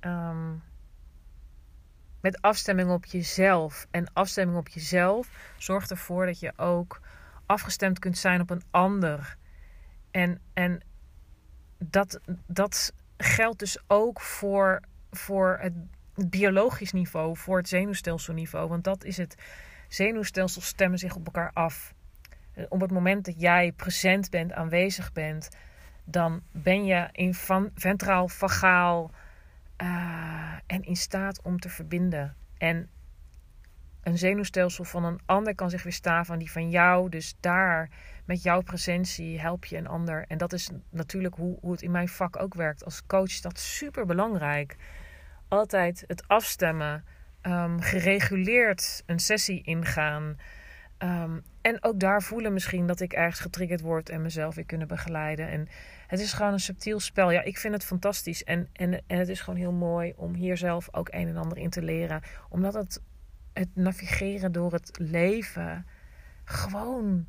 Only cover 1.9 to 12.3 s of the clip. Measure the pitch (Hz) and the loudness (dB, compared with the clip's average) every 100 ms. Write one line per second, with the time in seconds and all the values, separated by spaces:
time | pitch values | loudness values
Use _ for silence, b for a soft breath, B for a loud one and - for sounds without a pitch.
1.9 | - - - 190 185 208 214 - 185 180 | -20 -20 -2 -2 4 4 4 2 2 4
2.9 | 175 - 185 165 - 190 180 156 - - | 2 0 -4 -2 4 6 6 2 -6 -6
3.9 | 175 170 - 190 - 180 175 - 165 156 | -4 -2 0 0 0 0 0 -4 -8 0
4.9 | 180 180 214 247 - - - - 196 190 | 4 4 2 -2 -12 -20 -14 -2 -2 -2
5.9 | 180 - 180 185 175 170 - 175 175 175 | -10 -4 0 0 -2 -8 -4 0 0 -2
6.9 | - B B B B - 202 - - 196 | -10 B B B B 0 0 0 0 2
7.9 | 185 185 175 190 180 175 175 - 180 185 | 2 0 2 4 4 2 -4 0 4 4
8.9 | 202 170 147 143 - b b b b b | 4 2 0 -6 -14 b b b b b
9.9 | b - 185 180 175 - - 180 175 - | b -4 2 2 0 -6 0 0 0 -6
10.9 | - - - - - - - - - 165 | -20 -20 -20 -20 -20 -20 -20 -20 -12 2
11.9 | 196 196 - - | 2 2 -4 -8